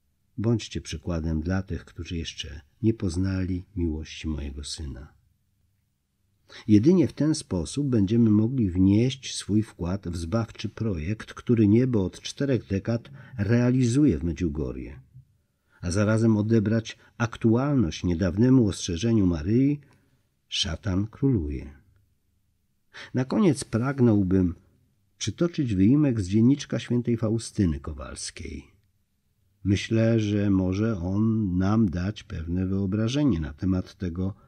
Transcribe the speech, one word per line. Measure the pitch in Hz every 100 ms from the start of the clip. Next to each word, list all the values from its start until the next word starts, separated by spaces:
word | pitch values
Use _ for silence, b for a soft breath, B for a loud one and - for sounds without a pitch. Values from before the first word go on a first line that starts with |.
| _ _ _ -
Bądźcie | 107 113 - 82
przykładem | - 80 - 85 80 78
dla | 80 95
tych, | 95 82 -
którzy | - 85 85
jeszcze | 80 - 71 69 - -
nie | 110
poznali | 113 98 87 95 95 92 90 - 92
miłości | 85 78 80 - 80
mojego | 76 71 69
Syna. | 73 - 73 62 78 _ _ _ _ _ _ _ _ _ _ _ _ _ _ B B
Jedynie | 104 135 185 123
w |
ten | - 151 151
sposób | - 92 80 131 143
będziemy | 120 95 117 117
mogli | 104 113 135 98
wnieść | 90 95 104 127 - - -
swój | - 104
wkład | 104 - 85 95 87
w | 87
zbawczy | 82 113 107 - 107
projekt, | - 110 82 78 110 -
który | - - 117 104
niebo | 113 131 113 90
od | -
czterech | - - 139 117 -
dekad | 98 107 117 - B B B
realizuje | 101 120 123 127 120 131 147 78
w |
Medjugorje, | 85 80 87 71 65 64 67 76 _ - _ _ _ _ _ b
a | 87
zarazem | 92 104 110 113 107
odebrać | 104 113 101 113 - - b b
aktualność | 113 - 117 117 139 139 85 -
niedawnemu | 92 85 92 95 123 131 104
ostrzeżeniu | - - 85 113 113 95
Maryi: | 80 85 117 139 147 b b b b b _ -
"Szatan | - 82 80 95 92 107
króluje". | - 139 117 73 65 65 - _ _ _ _ _ _ _ _ _ _ _ B B
Na | 120 131
koniec | 220 196 131
pragnąłbym | - 113 127 139 120 104 92 95 90 - _ _ _ _ _ -
przytoczyć | - - 170 175 127 92
wyimek | 98 147 147 113
z | 90
dzienniczka | 107 117 143 - 127
świętej | - 123 120 117
Faustyny | 107 113 - - 92 71
Kowalskiej. | 78 71 64 65 - - 76 71 - _ _ _ _ _ _ _ _ _
Myślę, | 95 101 - 113 113 113
że | 104 104 101
może | 95 92 95 110 101
on | 85 98 113 110 101 90
nam | 95 110 104
dać | 85 92 -
pewne | - 87 82 90 92
wyobrażenie | 95 98 104 117 139 147 85
na | 73
temat | - 92 92 - -
tego, | 92 85 95 -